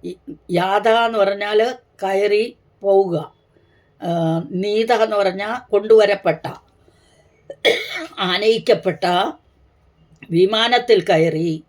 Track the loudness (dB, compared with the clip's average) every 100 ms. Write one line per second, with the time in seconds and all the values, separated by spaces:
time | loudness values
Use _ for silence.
0 | -14 -16 -18 -20 _ -4 0 0 2 2
1 | 0 0 0 0 -2 0 0 -2 _ _
2 | -4 0 0 0 -2 -8 _ _ 2 2
3 | 2 -2 -6 _ _ _ _ _ _ _
4 | -4 -2 0 -2 -4 -6 -2 -2 0 0
5 | 0 0 -2 -2 -8 -8 -2 -2 4 6
6 | 6 2 -2 -4 -6 -14 _ _ _ _
7 | _ _ _ _ _ -4 -2 -2 -4 -12
8 | -14 -6 -4 -2 0 0 2 0 0 -4
9 | -2 0 -2 -6 _ _ _ _ _ _
10 | _ _ -6 0 2 2 0 0 2 0
11 | 4 2 2 0 -4 -6